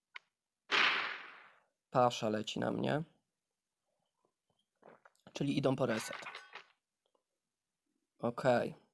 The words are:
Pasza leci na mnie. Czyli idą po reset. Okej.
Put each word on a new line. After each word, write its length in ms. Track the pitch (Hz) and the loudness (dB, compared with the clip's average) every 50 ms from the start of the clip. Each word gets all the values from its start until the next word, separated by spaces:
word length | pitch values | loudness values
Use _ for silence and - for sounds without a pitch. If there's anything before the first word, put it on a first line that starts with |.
| _ _ _ - - _ _ _ _ _ _ _ _ - - - - - - - - - - - - - - - - - - _ _ _ _ _ _ _ | _ _ _ -20 -20 _ _ _ _ _ _ _ _ 0 2 4 4 4 4 2 -2 -4 -8 -10 -12 -16 -18 -20 -20 -20 -20 _ _ _ _ _ _ _
Pasza 400 | - 135 123 123 - - 120 110 | 2 4 4 4 4 2 -2 -2
leci 300 | 107 107 110 - - - | -2 -2 -4 -4 -4 -2
na 120 | 123 117 | -2 -2
mnie. 320 | 113 110 127 131 135 151 170 - _ _ _ _ _ _ _ _ _ _ _ _ _ _ _ _ _ _ _ _ _ _ _ _ _ _ _ _ _ _ _ _ _ _ _ - - - _ - _ _ _ - - | -2 -2 0 0 0 -2 -2 -6 _ _ _ _ _ _ _ _ _ _ _ _ _ _ _ _ _ _ _ _ _ _ _ _ _ _ _ _ _ _ _ _ _ _ _ -20 -20 -20 _ -20 _ _ _ -16 -6
Czyli 240 | - 147 143 139 139 | -4 -2 0 0 2
idą 180 | 139 135 135 | 2 2 2
po 100 | 127 131 | 2 0
reset. 320 | 123 113 110 - - - - - - - - - - - - - - _ _ _ _ _ _ _ _ _ _ _ _ _ _ _ _ _ _ _ _ _ _ _ _ _ _ _ _ _ _ | 0 0 -2 -2 -6 -8 -10 -12 -12 -14 -14 -18 -18 -20 -20 -20 -20 _ _ _ _ _ _ _ _ _ _ _ _ _ _ _ _ _ _ _ _ _ _ _ _ _ _ _ _ _ _
Okej. 560 | - 117 120 - - 131 123 110 - - - - _ _ | -4 -4 -2 2 2 4 4 4 2 -2 -6 -10 _ _